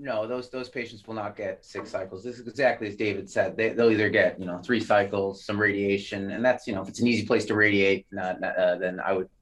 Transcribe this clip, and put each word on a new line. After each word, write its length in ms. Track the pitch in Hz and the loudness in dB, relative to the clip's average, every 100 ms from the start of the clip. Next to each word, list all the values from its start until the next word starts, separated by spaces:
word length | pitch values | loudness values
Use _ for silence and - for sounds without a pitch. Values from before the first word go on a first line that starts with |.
No, 240 | 139 110 113 | -4 -4 -2
those, 220 | 127 123 | -4 -6
those 220 | 131 123 | -10 -8
patients 360 | 131 117 110 - | -8 -10 -12 -10
will 60 | |
not 240 | 110 101 107 | -8 -8 -6
get 260 | 98 95 | -6 -8
six 280 | - 98 - | -10 -12 -8
cycles. 340 | 95 95 95 | -8 -8 -10
This 140 | 120 120 | -12 -12
is 100 | 117 | -8
exactly 400 | 139 127 - 104 | 0 0 2 -4
as 80 | 101 | -2
David 320 | 107 95 95 | -2 -2 -2
said. 260 | - 95 | 0 0
They, 140 | 110 110 | 0 0
they'll 220 | 113 117 | 4 4
either 180 | 107 104 | 6 4
get, 320 | 107 90 - | 4 4 0
you 60 | 92 | -6
know, 100 | 90 | -6
three 240 | - 117 | 0 0
cycles, 640 | - 104 98 101 98 98 | 4 4 4 0 -2 -4
some 160 | - 104 | -4 0
radiation, 680 | 107 101 101 98 - 101 98 | 2 2 2 0 -2 -6 -6
and 120 | 104 | 0
that's, 240 | 127 127 123 | 0 0 -4
you 80 | |
know, 60 | 98 | -6
if 80 | 95 | -6
it's 120 | - | 0
an 60 | 120 | 2
easy 200 | 110 101 | 2 2
place 180 | 113 | 2
to 100 | 101 | 2
radiate, 520 | 107 107 101 98 95 - | 4 4 6 4 2 -2
not, 300 | 98 92 90 | -6 -4 -4
not, 160 | 92 92 | -2 2
uh, 200 | 90 90 | 2 2
then 220 | 92 92 | -2 -2
I 140 | 92 | -2
would 160 | 95 92 _ | -2 -4 _